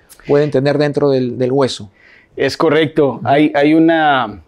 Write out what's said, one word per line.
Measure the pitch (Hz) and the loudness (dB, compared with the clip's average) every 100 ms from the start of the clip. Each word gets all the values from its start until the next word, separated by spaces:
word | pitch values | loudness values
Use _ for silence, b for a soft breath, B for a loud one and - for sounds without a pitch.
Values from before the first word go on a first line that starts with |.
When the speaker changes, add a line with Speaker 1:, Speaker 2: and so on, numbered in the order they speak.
| b b b | b b b
Speaker 1:
pueden | 143 147 | 0 0
tener | 139 139 143 | 0 0 0
dentro | 147 143 143 | -2 0 0
del, | 135 127 117 | 0 -2 -4
del | 127 | -2
hueso. | 135 131 - 101 b b b b - | 0 -2 -4 -16 b b b b -6
Speaker 2:
Es | 131 131 | -4 -2
correcto. | 160 151 160 - 139 117 | 0 0 0 0 0 -2
Speaker 1:
Ujú. | 110 | -2
Speaker 2:
Hay, | 143 151 | 2 2
hay | 143 143 160 | 2 2 4
una, | 160 165 151 135 113 104 | 2 2 2 0 -2 -8